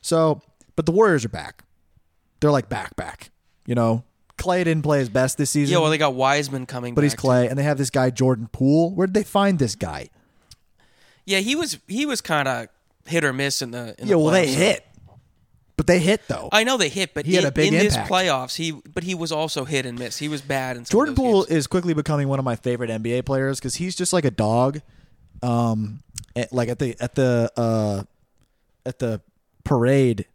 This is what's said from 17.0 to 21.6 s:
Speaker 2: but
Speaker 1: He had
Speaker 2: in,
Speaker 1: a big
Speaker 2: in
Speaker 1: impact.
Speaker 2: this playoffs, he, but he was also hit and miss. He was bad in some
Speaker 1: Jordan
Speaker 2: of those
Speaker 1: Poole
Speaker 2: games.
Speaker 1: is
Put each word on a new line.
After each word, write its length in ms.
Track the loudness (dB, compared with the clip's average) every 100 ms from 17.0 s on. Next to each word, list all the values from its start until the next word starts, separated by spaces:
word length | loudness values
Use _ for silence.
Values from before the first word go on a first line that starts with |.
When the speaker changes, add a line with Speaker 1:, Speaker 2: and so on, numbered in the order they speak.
| -6
Speaker 2:
but 100 | -4
Speaker 1:
He 100 | 0
had 100 | 2
Speaker 2:
in, 40 | 2
Speaker 1:
a 40 |
big 160 | 2 2
Speaker 2:
in 20 |
Speaker 1:
impact. 340 | 4 2 0 0
Speaker 2:
this 20 |
playoffs, 460 | 0 2 -2 -4 -6
he, 160 | -6
but 320 | -6 -10 -10
he 100 | -6
was 160 | -6 -4
also 340 | -4 -4 -4
hit 220 | -4 -4 -4
and 100 | -8
miss. 220 | -10 -8
He 100 | -6
was 140 | -8
bad 340 | -4 -4 -4 -8
in 80 |
some 60 | 0 2
Speaker 1:
Jordan 160 | 2
Speaker 2:
of 40 | 0
those 60 |
Speaker 1:
Poole 200 | 2 2
Speaker 2:
games. 120 | 4
Speaker 1:
is 100 | 0